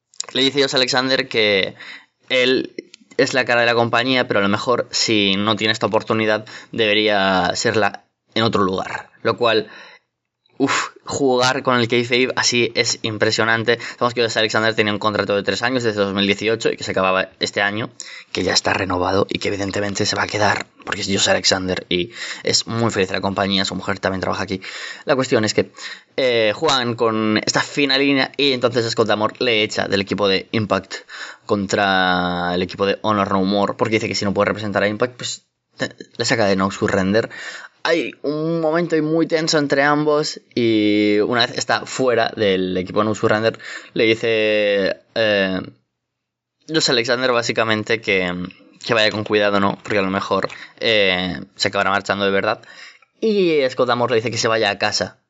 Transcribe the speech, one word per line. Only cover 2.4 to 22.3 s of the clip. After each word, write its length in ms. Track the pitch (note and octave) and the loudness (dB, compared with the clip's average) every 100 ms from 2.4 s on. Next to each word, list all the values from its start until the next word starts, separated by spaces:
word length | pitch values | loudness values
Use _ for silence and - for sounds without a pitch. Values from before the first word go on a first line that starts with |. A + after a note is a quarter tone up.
| B2+ B2+ - - - - _ - | 2 2 -2 -8 -18 -18 _ -2
es 180 | C3+ C3 | 0 0
la 100 | B2 | 2
cara 160 | A#2+ | 2
de 60 | A#2 | 4
la 80 | A#2 | 2
compañía, 520 | A#2 A#2 B2 B2+ B2 | 2 2 2 2 2
pero 120 | A2+ | 2
a 40 | |
lo 60 | G2+ | 2
mejor 380 | G2+ - A#2 - | 0 0 0 0
si 460 | - - G#2+ G2+ F#2+ | -2 0 2 2 2
no 200 | G#2 G#2+ | 0 0
tiene 160 | A2 | 0
esta 140 | A2 A2 | 0 0
oportunidad 640 | G#2 - A2 G#2+ G#2+ A2+ - - | -2 0 0 0 -2 -4 -18 -8
debería 800 | A2+ G#2+ G#2 G#2+ G#2 F#2+ G2 G#2 | -2 0 2 2 2 2 2 2
serla 520 | - B2 G#2+ G2+ - _ _ _ | 0 0 0 0 -4 _ _ _
en 80 | A2+ | -2
otro 220 | A2+ G#2 | 0 2
lugar. 480 | F#2+ F#2 - - - _ | 0 -2 -6 -10 -14 _
Lo 160 | A2+ A2+ | -4 0
cual, 320 | A#2+ A2 G#2 - - - _ _ _ _ _ - | 2 2 -2 -8 -20 -20 _ _ _ _ _ -2
uf, 320 | C3+ - - - - | -2 0 -6 -10 -8
jugar 560 | - C3+ B2 B2+ C3 | -2 2 2 2 0
con 180 | B2+ B2 | 2 2
el 80 | A#2 | 2
kayfabe 420 | B2 A#2+ B2 B2+ - | 0 2 2 0 0
así 360 | - B2 A#2 | 0 2 0
es 240 | - A2+ - | 0 -2 -2
impresionante. 760 | A#2 G#2 G#2+ G#2+ A2+ A2+ A2+ A#2 - - | -4 -2 0 2 2 2 0 -2 -4 -4
Sabemos 160 | A#2+ A#2+ | -2 0
que 80 | |
Josh 160 | A#2 A2+ | -2 0
Alexander 340 | A2 A2+ A2 | 0 2 0
tenía 200 | G#2 G#2+ | 2 0
un 60 | G#2 | 0
contrato 360 | G#2+ G2+ G2 G2+ | 0 0 0 0
de 80 | |
tres 180 | G2 G2 | 0 -2
años 220 | A#2+ C3 | 0 0
desde 180 | A#2 G#2 | 0 0
dos 140 | G2 G2 | 0 2
mil 100 | G2 | 2
dieciocho 460 | G2 G#2 A2+ - | 2 0 0 0
y 60 | - | -2
que 60 | |
se 60 | - | -4
acababa 400 | F#2+ F#2+ F#2 F#2 - | 0 2 2 -2 -4
este 220 | - - | -4 0
año, 300 | G2+ G#2+ A#2+ - - - - | -2 -2 -8 -10 -18 -18 -10
que 100 | - | -4
ya 120 | F#2 | -2
está 200 | G2 - | 0 0
renovado 540 | F#2+ F#2+ F2+ F2+ F#2+ - | -2 -2 -2 0 0 0
y 80 | - | -2
que 120 | G2+ | -4
evidentemente 580 | G2 G2 G2+ G2+ G2 G#2 | -4 -4 -4 -4 -2 -2
se 80 | G#2 | -2
va 80 | |
a 40 | G2+ | -4
quedar 380 | G#2 G#2 - - - | 0 0 0 -6 -14
porque 180 | - F2+ | -10 -6
es 60 | F#2+ | -2
Josh 220 | G2 - | 0 2
Alexander 560 | G2 F#2+ F#2+ F#2 F2+ - | 2 0 0 -2 -4 -2
y 220 | F2+ F2 - - | -2 -4 -8 -12